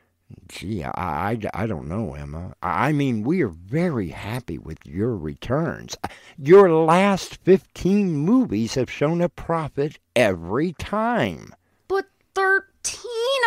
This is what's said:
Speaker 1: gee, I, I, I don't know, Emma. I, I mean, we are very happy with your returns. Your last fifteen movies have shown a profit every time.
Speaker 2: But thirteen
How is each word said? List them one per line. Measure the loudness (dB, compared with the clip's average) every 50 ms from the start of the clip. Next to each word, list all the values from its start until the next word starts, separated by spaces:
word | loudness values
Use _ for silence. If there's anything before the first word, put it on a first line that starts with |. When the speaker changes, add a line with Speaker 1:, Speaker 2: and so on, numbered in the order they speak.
| _ _ _ _ _ -20 -20 -20 -20 -20
Speaker 1:
gee, | -16 -12 -8 -8 -6 -6 -6
I, | -6 -6 -6 -6 -4 -4 -4 -2 -2
I, | -4 -4 -6 -6 -6
I | -4 -4 -4
don't | -4 -6 -8
know, | -8 -6 -6 -6 -6 -8
Emma. | -10 -12 -10 -10 -10 -12 -12 -12 -8 -6
I, | -4 -2 0 0 0
I | 0
mean, | 0 0 0 -2 -2 -2
we | -2 0 0 0
are | -2
very | -4 -8 -12 -6 -4 -2 -2 -2 -2 -2 -4 -6
happy | -6 -10 -10 -8 -8 -10 -8 -10 -12 -10
with | -10 -12 -14 -14 -14
your | -10 -6 -4 -2 -2 -2
returns. | -4 -6 -8 -10 -8 -6 -4 -2 -2 -2 -4 -6 -8 -12 -14 -16 -14 -14 -16 -16 -16 -20 -20 -18
Your | -4 4 8 10 10 10 10 8
last | 6 6 6 6 6 6 4 2 0 -2 -8 -14 -4 4
fifteen | 4 4 4 4 _ -12 -4 0 2 2 2 2 0 0
movies | 0 2 2 4 2 2 2 0 -2 -2 -2 0
have | -2 -2 -2
shown | -2 -2 0 0 2 0 0
a | -2
profit | -4 -6 -6 -4 -4 -4 -4 -6 -4 -4 -4 -4 -4 -10 _ _ 0
every | 2 2 2 2 0 -4 -4 -2 -2 -2 -2 -4
time. | -6 -10 -6 -4 -2 -2 0 0 0 -2 -2 -4 -8 -14 -20 -20 _ _ _ _ _ _
Speaker 2:
But | -4 -4 -4 -4 _ _ _ _ _ -4
thirteen | -2 0 2 2 0 0 _ _ _ -12 -12 -10 -10 -12 -10 -6 -4 -4 -2 -2 0 2